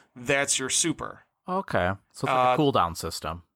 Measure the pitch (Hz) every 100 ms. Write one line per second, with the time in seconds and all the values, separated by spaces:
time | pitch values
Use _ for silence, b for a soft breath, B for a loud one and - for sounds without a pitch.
0 | B 123 123 139 139 - 131 - 165 -
1 | 107 - _ _ - 185 - 98 90 107
2 | _ - 131 131 127 127 143 117 87 82
3 | 82 - 78 87 -